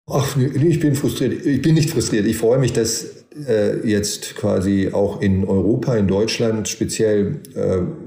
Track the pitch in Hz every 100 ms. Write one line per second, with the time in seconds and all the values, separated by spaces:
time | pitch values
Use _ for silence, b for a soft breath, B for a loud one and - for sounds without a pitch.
0 | - 143 131 139 135 135 170 165 151 131
1 | - - 127 - 156 131 160 160 - 120
2 | - 113 104 110 113 131 127 117 113 -
3 | - - - 151 135 107 104 104 117 104
4 | 98 - - - 104 98 95 98 92 95
5 | 98 - 101 95 98 98 92 127 - 113
6 | 98 98 110 - 113 110 101 - 95 -
7 | 110 104 95 - - - 98 95 87 -